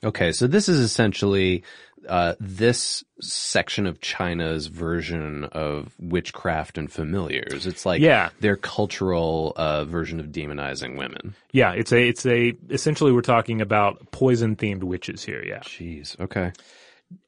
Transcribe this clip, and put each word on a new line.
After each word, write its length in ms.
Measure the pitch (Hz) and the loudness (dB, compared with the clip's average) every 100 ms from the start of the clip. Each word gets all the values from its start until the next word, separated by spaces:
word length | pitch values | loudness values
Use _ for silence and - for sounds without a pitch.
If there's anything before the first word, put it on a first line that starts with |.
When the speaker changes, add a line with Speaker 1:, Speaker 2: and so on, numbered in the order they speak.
Speaker 1:
Okay, 280 | 110 - 87 | -4 2 2
so 140 | - 123 | 4 4
this 220 | 202 208 | 4 4
is 100 | 156 | 4
essentially, 840 | 113 - 110 - 101 98 92 87 - - - _ - | 4 4 2 4 2 4 4 2 -4 -20 -20 _ -2
uh, 280 | 90 85 - | 0 2 -2
this 640 | 98 95 117 123 - - - - | -8 2 2 2 -2 -6 -10 -16
section 640 | - - - 92 - - 98 | -10 -8 -2 0 0 -2 -2
of 160 | 80 | -4
China's 640 | - - 90 85 80 80 78 | -8 -4 -2 -2 -2 -2 -6
version 800 | 82 82 85 80 82 76 73 | -6 -2 -2 -2 -6 -6 -8
of 500 | 73 80 76 73 - - | -8 -4 -4 -4 -8 -14
witchcraft 800 | 85 87 - - 90 78 78 - | -4 -4 -4 -6 -2 -2 -4 -8
and 160 | 73 | -8
familiars. 720 | - 78 95 80 65 - 69 92 | -6 -4 -4 -2 -4 -6 -6 -8
It's 200 | - 95 | -4 -2
like 160 | 85 | 4
Speaker 2:
Yeah. 260 | 156 117 85 - | 6 6 2 0
Speaker 1:
their 160 | 107 98 | 0 2
cultural, 1000 | - - 104 - 95 85 82 80 80 - | -2 -4 -4 -2 0 2 2 0 -2 -2
uh, 300 | 78 76 76 | 0 0 -2
version 340 | 85 80 82 | -4 -4 -6
of 60 | 76 | -8
demonizing 720 | 73 76 71 69 65 65 67 | -8 -8 -6 -8 -8 -8 -8
women. 360 | 64 - 98 - _ | -10 -10 -14 -16 _
Speaker 2:
Yeah, 200 | 131 107 | 4 4
it's 200 | 113 107 | 2 4
a, 140 | 120 120 | 4 4
it's 180 | 113 127 | 2 0
a, 260 | 120 120 - - | 2 2 -2 -6
essentially 440 | 131 156 151 147 | -2 -2 2 4
we're 100 | 120 | 4
talking 400 | 117 - - 113 | 4 2 2 -2
about 480 | 104 107 101 - - | 2 4 2 0 -12
poison-themed 680 | - 131 120 113 107 107 95 | 0 4 4 2 0 -2 -2
witches 400 | 90 90 - - | -4 -6 -6 -10
here, 180 | - 58 | -8 -8
yeah. 180 | - - | -8 -10
Speaker 1:
Jeez, 600 | - - 85 76 76 - | -12 -12 -12 -12 -14 -10
okay. 320 | 95 101 90 - - - - _ _ - | -6 -2 -4 -6 -20 -20 -20 _ _ -20